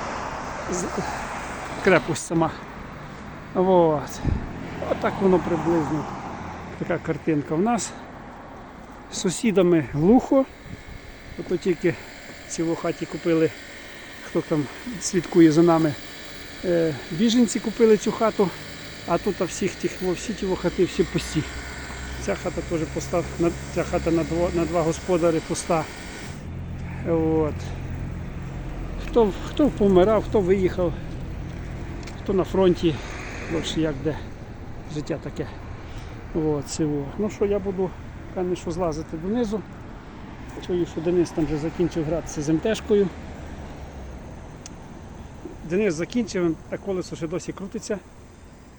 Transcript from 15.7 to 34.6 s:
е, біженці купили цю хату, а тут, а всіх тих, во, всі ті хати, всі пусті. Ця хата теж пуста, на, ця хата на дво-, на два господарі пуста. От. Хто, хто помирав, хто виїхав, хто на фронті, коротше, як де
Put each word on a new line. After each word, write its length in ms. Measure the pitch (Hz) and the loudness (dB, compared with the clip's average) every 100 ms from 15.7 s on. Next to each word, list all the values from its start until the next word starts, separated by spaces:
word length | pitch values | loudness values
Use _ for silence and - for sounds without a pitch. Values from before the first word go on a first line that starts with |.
| 160 160 - - - - - - - | 8 4 0 -8 -12 -12 -12 -12 -4
е, 300 | 185 170 160 131 - | 2 4 2 0 -6
біженці 500 | 160 226 240 233 220 | 2 4 6 4 2
купили 360 | 226 202 226 214 | -2 4 8 8
цю 160 | 220 | 4
хату, 360 | - 220 - 180 - - - - - - | 2 2 4 2 2 -12 -12 -12 -12 0
а 100 | 170 | 0
тут, 160 | 208 180 | 2 0
а 40 | |
всіх 300 | 180 - 196 | -2 0 -2
тих, 280 | - 180 - | 0 -4 -2
во, 100 | 185 | -2
всі 200 | 170 - | -2 -4
ті 140 | 190 190 | -4 -2
хати, 380 | 175 175 - | 0 0 2
всі 180 | 175 - | 2 2
пусті. 400 | 165 165 - 156 - - - - - - - - | 0 0 0 -2 -2 -8 -10 -12 -12 -10 -10 -6
Ця 140 | - | -4
хата 260 | 190 180 170 - | -2 -4 -4 -2
теж 100 | 165 156 | -2 -2
пуста, 280 | 170 135 175 - - | -4 -2 -2 -2 2
на, 120 | 170 170 - | 2 2 -4
ця 80 | 175 | -4
хата 260 | 151 175 170 | 0 0 2
на 120 | 165 | 2
дво-, 340 | 143 165 180 175 | 2 0 2 2
на 80 | |
два 180 | 160 170 | 2 2
господарі 580 | 160 156 - 175 170 160 - | 2 0 2 4 4 4 0
пуста. 360 | 165 - 165 - - - - - - - - - - - - - | -4 2 0 0 -8 -12 -12 -10 -10 -10 -10 -8 -8 -8 -6 0
От. 460 | 165 160 160 151 - - - - - - - - - - - - - - - - | 2 4 4 2 -2 -6 -8 -6 -6 -6 -6 -8 -8 -8 -8 -8 -6 -6 -6 2
Хто, 260 | 240 208 - - | 4 4 2 -4
хто 200 | - 277 | 2 2
помирав, 560 | - 202 185 196 214 - | 6 6 8 8 6 4
хто 120 | 226 | 4
виїхав, 520 | 180 196 180 - 175 - - - - - - - - - - - - - | 6 6 4 2 0 0 -6 -8 -6 -6 -6 -8 -8 -8 -8 -8 -8 -6
хто 100 | - | 0
на 120 | 190 | 2
фронті, 500 | 156 190 190 165 170 135 - - - - - | 4 6 6 6 2 0 -4 -8 -8 -8 -4
коротше, 300 | 165 - 156 | -4 -2 0
як 140 | 156 135 | 0 0
де 140 | 151 139 - - - - | -2 -2 -6 -10 -12 -12